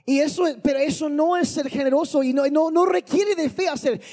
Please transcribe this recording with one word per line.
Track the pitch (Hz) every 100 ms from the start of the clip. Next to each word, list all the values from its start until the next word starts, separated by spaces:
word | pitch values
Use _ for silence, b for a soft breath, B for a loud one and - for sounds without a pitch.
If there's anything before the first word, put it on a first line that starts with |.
| -
Y | 277
eso | 302 - 349
es, | 240
pero | 294 269
eso | 294 - 302
no | 294 320 359
es | 349
ser | - 262
generoso | - 269 269 330 294
y | 262
no, | 262 277
no, | 294 320
no | 320 370
requiere | 370 - 330 403 359
de | 302
fe | - 370
hacer. | 285 285 214 B